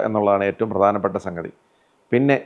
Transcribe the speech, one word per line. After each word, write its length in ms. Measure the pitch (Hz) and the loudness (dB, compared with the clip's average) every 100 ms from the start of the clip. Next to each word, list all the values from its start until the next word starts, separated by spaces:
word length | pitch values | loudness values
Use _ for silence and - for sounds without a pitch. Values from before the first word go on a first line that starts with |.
| 107 | 4
എന്നുള്ളതാണ് 360 | 110 101 98 98 | 0 2 2 0
ഏറ്റവും 180 | 98 113 | -2 -4
പ്രധാനപ്പെട്ട 440 | 95 98 104 98 95 98 | 2 2 2 -2 -4 -8
സംഗതി. 240 | 85 82 - _ _ _ _ - | -10 -10 -14 _ _ _ _ -2
പിന്നെ 240 | 123 139 135 | 0 2 0